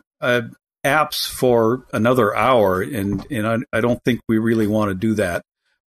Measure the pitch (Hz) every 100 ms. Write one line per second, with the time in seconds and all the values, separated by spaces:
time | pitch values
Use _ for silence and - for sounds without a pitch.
0 | _ - 131 120 120 - _ _ 139 151
1 | 151 - - - 131 120 110 131 - 117
2 | 117 127 104 110 117 123 98 90 123 123
3 | 98 98 - 117 110 113 - 117 120 120
4 | 135 113 - 110 113 113 104 107 107 95
5 | 113 107 92 87 - _ _ _